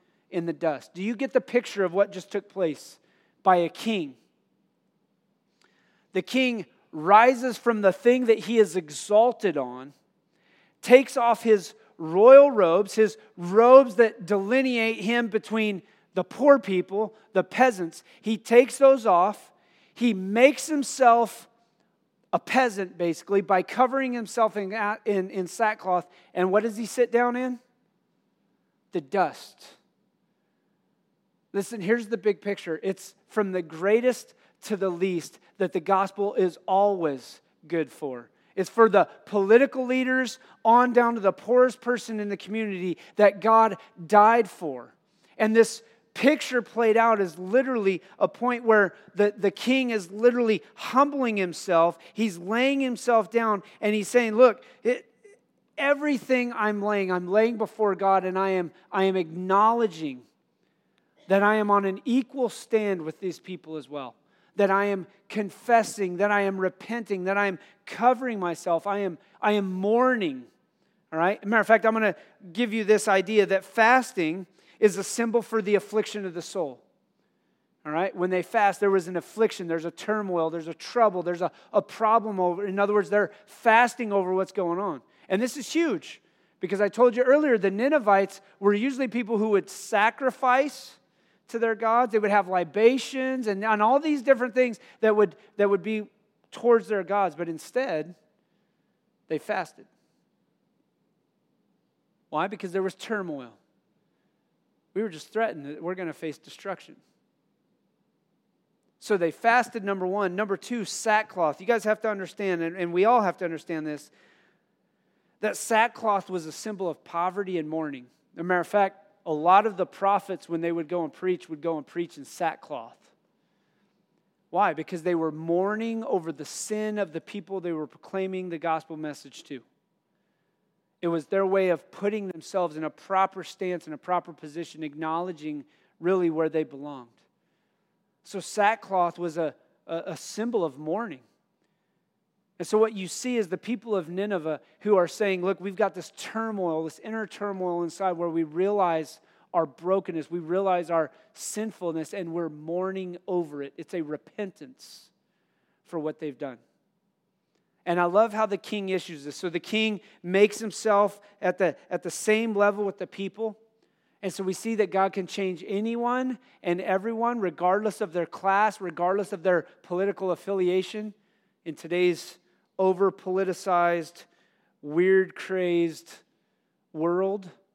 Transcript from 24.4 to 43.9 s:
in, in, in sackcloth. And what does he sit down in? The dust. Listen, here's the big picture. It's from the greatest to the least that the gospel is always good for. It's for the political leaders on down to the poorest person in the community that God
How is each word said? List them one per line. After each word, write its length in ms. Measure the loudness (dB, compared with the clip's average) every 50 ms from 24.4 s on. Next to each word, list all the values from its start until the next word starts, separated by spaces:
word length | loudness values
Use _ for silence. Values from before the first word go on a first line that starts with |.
| -2 0 0 -4
in, 160 | -8 -8 -6 -4 -4 -4 -4 -6 _
in, 240 | -2 -2 -2 -2 -4
in 180 | -6 -8 -8 -8
sackcloth. 600 | -4 -2 -2 -2 -2 -4 -4 -2 -2 -2 -2 -6 _ _ _ _ _
And 180 | -2 0 2
what 120 | 2 2 0
does 120 | 0 -4
he 120 | -6 -10 -8
sit 240 | -2 -2 0 2
down 240 | 2 0 0 0 -2
in? 240 | -4 -6 -6 -8 -10 _ _ _ _ _ _ _ _ _ _ _ _ _ _ _ _ _ _ _ _ _ _ _ _ _ _ -8
The 80 | -8
dust. 600 | -8 -4 0 0 0 0 -2 -10 -18 -20 -20 _ -20 -20 -20 _ _ _ _ _ _ _ _ _ _ _ _ _ _ _ _ _ _ _ _ _ _ _ _ _ _ _ _ _ _ _ _ _ _ _ -6
Listen, 280 | -6 -6 -6 -10 -8
here's 260 | -2 -2 -2 -2 0 -6
the 100 | -8 -2
big 240 | -2 -2 -2 -2
picture. 380 | -6 -8 -8 -8 -6 -8 -8 -6
It's 320 | -4 -6 -6 -6 -10 -20 -20 _ _ _
from 240 | -4 -2 -2 -2
the 100 | -2 -4
greatest 720 | -6 -6 -10 -4 0 2 2 4 4 2 -2 -2 -8 -18 _ _ _ _ _ _ -8
to 140 | -8 -6 -4
the 120 | -2 -4
least 500 | -2 -2 -2 -2 -2 -4 -6 -8 -16 _ _ _ _ -4
that 140 | -4 -2 -2
the 60 | -4
gospel 540 | 0 2 2 2 2 -2 -2 -4 -4 -2 0
is 240 | 0 0 0 -2 -6 _
always 760 | 0 2 2 4 2 2 0 -2 -4 -4 -6 -10 -16 -20 -20 _ _ _ _ _ -6
good 240 | -4 -4 -4 -4
for. 380 | -8 -10 -10 -10 -10 -12 -14 -20 _ _ _ _ _
It's 140 | -6 -6 -4
for 200 | 4 4 4 6
the 180 | 6 4 4 2 -2 -14 _
political 600 | -6 -2 -2 4 6 6 6 6 4 0 -6 -4
leaders 520 | -2 -2 -2 0 0 0 -2 -2 -4 -6 -14 -20 -20 -20 _ _
on 280 | 4 6 6 4 4
down 240 | 4 2 2 2 0
to 60 | 0
the 100 | 0 0
poorest 500 | -2 -2 -4 2 4 4 4 4 2 -4
person 380 | -4 -4 -4 -4 -6 -8 -8 -8
in 100 | -6 -8
the 80 | -8 -10
community 600 | -10 -8 -6 -6 -6 -6 -6 -6 -4 -6 -6 -6 -10 -10 _
that 240 | 4 4 4 4 2
God 360 | 2 4 6 6 6 4 2 -4 -12 -20